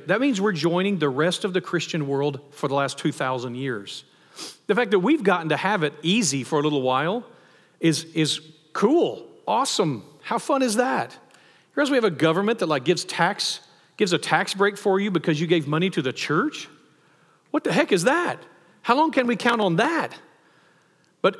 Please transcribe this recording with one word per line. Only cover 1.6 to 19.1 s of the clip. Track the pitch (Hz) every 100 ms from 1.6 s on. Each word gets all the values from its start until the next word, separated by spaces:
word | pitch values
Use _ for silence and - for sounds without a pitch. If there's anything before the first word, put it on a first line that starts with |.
Christian | - 170 - 165 143
world | 139 147 135 -
for | - 143
the |
last | 139 139 -
two | 160
thousand | - 131 131 123
years. | 123 135 113 98 - - _ _ - - - -
The |
fact | 202 226
that | 196
we've | 185 311
gotten | 202 180 160
to | 147
have | 190 208
it | 151 -
easy | 165 214 170 139
for | 117 156
a |
little | 151 147
while | 127 131 156 233 233 - _ _ _ -
is, | 165 156 -
is | 165 151 - - - _
cool, | - 220 330 196 98 - - -
awesome. | 220 269 - 175 120 - -
How | - 240
fun | - 277
is | 254 208
that? | 247 254 117
You | - - - - _ _
realize | - 285
we | 269
have |
a | 226
government | 143 160 165 202 226
that, | 170
like, | 147
gives | 123 170
tax, | - - 175 202 - - - _ _ -
gives | 202
a | 170
tax | - 160 190
break | 190 196 202
for | 208 190
you | 202
because | 175 170 147
you | 165
gave | 175 139
money | 156 185
to | -
the | 131
church? | - - 151 294 - - - _ _ _ _ _ _ _
What | -
the | -
heck | 175 -
is | 185
that? | 190 330 330 - - - _ _
How | - 262
long | 320